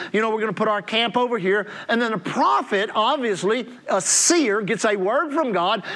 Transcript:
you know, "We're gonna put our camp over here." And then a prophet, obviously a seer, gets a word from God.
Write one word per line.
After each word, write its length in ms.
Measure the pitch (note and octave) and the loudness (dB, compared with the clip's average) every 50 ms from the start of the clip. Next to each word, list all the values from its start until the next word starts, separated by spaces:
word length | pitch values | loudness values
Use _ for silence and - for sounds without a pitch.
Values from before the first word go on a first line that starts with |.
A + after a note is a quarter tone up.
| - - - | -8 -4 -2
you 80 | G#3 | 0
know, 100 | A3 A3+ | 0 0
"We're 100 | A3 A3 | 0 0
gonna 120 | G#3+ A3 F#3 | -2 -2 -2
put 140 | - A3 A3 | -2 0 0
our 140 | G#3 G#3 - | 0 -2 -2
camp 340 | - A3 A3+ A#3 A3+ - | -2 -2 0 0 0 0
over 220 | B3 B3 B3 A#3+ A3+ | 0 0 0 0 -2
here." 300 | F3 F#3+ G3 G#3 G3 - - - - - | 0 0 0 0 0 -4 -10 -12 -4 -2
And 140 | - A3+ A#3+ | 0 0 0
then 100 | A3+ A3 | 0 -2
a 60 | G3 | -4
prophet, 720 | - - - A#3 D4+ F4+ G4+ G4+ - - A3 F#3+ G#3 A3+ - | -4 -4 -2 0 2 2 2 0 0 0 -2 -2 -2 0 0
obviously 760 | A3 G#3+ B3 D4 D4 B3 A3+ G3 D#3 E3+ G3 A3+ B3+ G#3+ - - - - - | 0 2 2 0 0 0 -2 -2 0 0 0 0 0 -2 -6 -12 -14 -6 -2
a 120 | G#3+ F#3+ | -2 0
seer, 600 | - - - - - - E4 F4 D4 A3 G3 G#3+ | 0 2 2 2 4 4 4 4 4 4 2 0
gets 240 | G#3+ F3 A3+ F#3 - | 0 0 0 0 2
a 120 | A3 G#3 | 0 0
word 360 | G#3 F#3 G3 A#3 C#4+ E4+ D4+ C#4 | 2 0 2 2 2 0 0 0
from 200 | E4 - B3+ G3+ | 0 0 0 0
God. 320 | F3+ E3+ F#3 A3 G#3+ - - - | 0 2 2 0 -2 -4 -8 -10